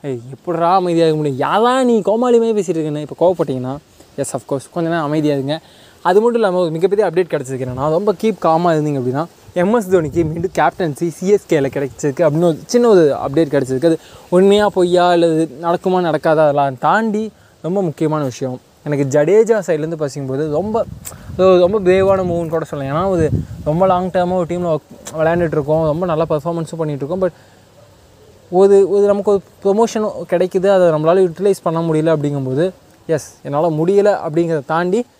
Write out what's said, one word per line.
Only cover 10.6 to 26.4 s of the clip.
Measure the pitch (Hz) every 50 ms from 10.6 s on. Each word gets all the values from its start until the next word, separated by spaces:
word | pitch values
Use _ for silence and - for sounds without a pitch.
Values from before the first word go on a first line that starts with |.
| 151 165 - - 190 156 139 - 175 170
சி | 151 - 185 190
எஸ் | 208 196 - -
கேல | 170 151 139
கிடைச்சிருக்கு | 139 - 143 143 135 - - - 147 135 - 180
அப்படின்னு | 151 143 156
ஒரு | 175 175 156 139 -
சின்ன | - - 240 240 233
ஒரு | 214 180 160 143 131 - -
அப்டேட் | 139 139 156 165 143
கிடைச்சிருக்கு. | 147 143 135 123 131 127 165
அது | 170 165 - - - - - - -
உண்மையா | 175 180 190 196 202 208 208 202
பொய்யா, | - 190 180 180 175 180 175 180
இல்ல | 175 175 170
இது | 170 160 156 165 156 123 139
நடக்குமா | 170 170 170 170 - 190 185 185
நடக்காதா, | 180 165 151 151 - 165 160
அதெல்லாம் | 151 156 147 139 143 139 139 131 123
தாண்டி | - 151 175 208 226 226 202 214 220 214 _ _ _ _ _ _
ரொம்ப | - 160 185 202
முக்கியமான | 190 165 139 - 160 151 156 151 147
விஷயம், | 131 117 - 139 127 127 127 _ _ _ _ _
எனக்கு | 151 147 139 143 135 131 151
ஜடேஜா | 147 156 196 220 226 202 233 214
சைட்லேருந்து | 175 - 170 151 151 160 170
பேசும்போது | 156 156 139 - 151 139 131 131 135 156 156
ரொம்ப, | 147 151 185 214 220 233 202 - - - - - - - - - -
ரொம்ப | - 185 190 185 175 180 175 208 220
பிரேவான | 190 180 185 190 190 196 196 190
மூவ்னு | 185 180 170 170 170 160
கூட | 160 160 156
சொல்லலாம். | - - 147 135 135 139 160 185
ஏன்னா | 196
ஒரு | 190 170 160 151 - - - - - - -
ரொம்ப | 151 151 170 190
லாங் | 190 185 180 185 185
டேர்மா | - 185 180 180 185
ஒரு | 185 175 151
டீம்ல | 175 180
ஒர்க் | 180 170 156 147 _ _ - - - - 139 160
விளையாண்டுட்டு | 156 160 170 175 175 160
இருக்கோம், | 151 156 139 143 156 160 -
ரொம்ப | 180 147 165 185
நல்ல | 180 160 156 165 160
பர்ஃபார்மன்ஸும் | 165 151